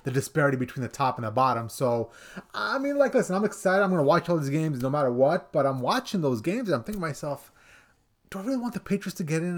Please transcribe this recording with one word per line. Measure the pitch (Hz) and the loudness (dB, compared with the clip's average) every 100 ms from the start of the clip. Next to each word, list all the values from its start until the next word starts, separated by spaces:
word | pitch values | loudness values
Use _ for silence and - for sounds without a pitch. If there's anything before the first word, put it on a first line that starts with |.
the | 135 | -2
disparity | 131 - 160 143 127 | -2 0 2 2 2
between | 123 135 | -2 -4
the | 117 | -8
top | - 131 123 | -2 -2 0
and | 110 | -2
the | |
bottom. | 117 131 117 113 | 2 2 2 -4
So, | - 127 117 110 - - - - | -2 0 0 -2 -10 -18 -18 -12
I | - 214 262 | -6 -4 -2
mean, | 277 285 | 0 2
like, | 262 | 4
listen, | 254 175 190 | 2 0 0
I'm | |
excited. | 214 - 185 190 | -2 0 2 4
I'm | 196 | 4
gonna | 180 | 4
watch | 139 170 - | 4 4 2
all | 170 | 0
these | 139 | 0
games | 156 156 131 | 0 0 -2
no | 131 | -2
matter | 147 135 | 0 2
what, | 120 139 180 - | 4 4 4 0
but | 156 135 | 0 0
I'm | 131 | 0
watching | 131 247 - 190 | 0 0 0 -2
those | 143 117 | 0 0
games | 156 233 208 | -2 -2 -2
and | |
I'm | 127 | -2
thinking | 156 208 | -4 -6
to | 160 | -6
myself, | 135 151 135 - _ - - _ _ _ _ _ | -6 -8 -8 -12 _ -20 -20 _ _ _ _ _
"Do | 190 | -8
I | |
really | 214 262 | -4 -4
want | 240 | -4
the | - | -8
Patriots | - 196 196 - | -4 -4 -2 -6
to | |
get | 151 160 | -4 -2
in | 175 | -2